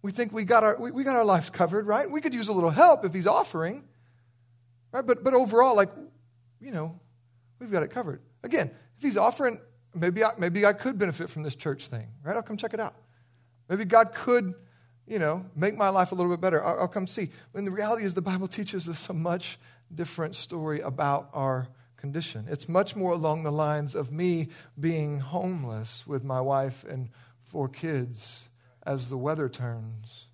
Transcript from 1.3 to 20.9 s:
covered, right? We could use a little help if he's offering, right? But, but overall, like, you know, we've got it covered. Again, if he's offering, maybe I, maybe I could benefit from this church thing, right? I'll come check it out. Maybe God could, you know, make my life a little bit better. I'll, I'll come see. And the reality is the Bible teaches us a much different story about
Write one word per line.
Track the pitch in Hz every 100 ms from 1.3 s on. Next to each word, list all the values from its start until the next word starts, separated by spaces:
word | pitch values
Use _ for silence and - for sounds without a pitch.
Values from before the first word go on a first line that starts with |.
| 180 -
covered, | - 170 202 208
right? | 220 320
We | 302
could | 302
use | 240 214
a |
little | 190 170
help | 156 349 294
if | 196
he's | 185 180
offering, | - - 165 165 262 - _ _ _ _ _ _ _ _ _ _
right? | 196
But, | 247 233
but | 262
overall, | 254 240 226 262
like, | 220 196 - - _ _ _ _ _
you | 262
know, | 190 165 175 _ _ _ _ _ _
we've | 240
got | 190
it | 151
covered. | 247 185 123 _ _
Again, | 240 285 147 - _ _
if |
he's | 285 202
offering, | 214 - 262 - - _ _
maybe | 170 175 175
I, | 220 226
maybe | 175 180
I | 202
could | 202 262 214
benefit | 190 139 139
from | 156
this | 151
church | - 156 135 -
thing, | 117 110 127
right? | 139
I'll | 220
come | 220
check | 208 226
it | 214
out. | 220 - _ _ _ _ _ _ -
Maybe | 185
God | 196 226 226
could, | - - 240 190 185 - _ _ _
you | - 220
know, | 151 175 185
make | 147 190
my | 208 196
life | 190 180
a |
little | 185 175
bit | 175
better. | 185 160
I'll, | - -
I'll | 175
come | 208
see. | 185 - 185 - -
And | 190 202
the |
reality | 196 208 226
is | 202
the | 180
Bible | 185 185 185
teaches | - 202 190 170
us | 160 -
a |
much | 175 170 175 - - - _ _
different | 160 160 - 156 190
story | - 175 156 147
about | -